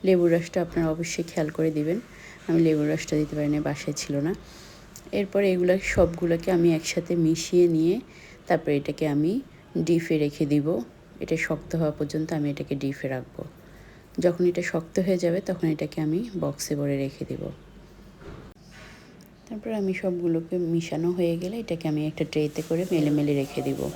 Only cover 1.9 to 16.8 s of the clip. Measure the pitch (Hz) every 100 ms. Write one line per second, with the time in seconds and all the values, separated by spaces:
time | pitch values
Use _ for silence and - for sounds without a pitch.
1.9 | 196 - - - - - 165 165 151 147
2.9 | 160 - 151 151 151 147 147 147 147 -
3.9 | 147 - 143 151 - - - - - -
4.9 | - - 208 196 196 202 185 180 185 -
5.9 | - 170 170 170 165 165 180 170 160 -
6.9 | - 170 170 160 165 - 175 175 165 160
7.9 | 214 - - - - - 160 - 143 143
8.9 | 147 156 143 156 233 - - - 170 165
9.9 | 170 165 156 147 147 147 147 143 214 240
10.9 | - - - - 160 - 156 - 165 156
11.9 | 151 147 160 160 160 147 143 143 139 139
12.9 | 139 135 131 - - - - - - -
13.9 | - - - 175 175 180 175 175 165 165
14.9 | - 185 185 175 175 - 185 160 151 151
15.9 | - 156 165 240 190 147 143 - 147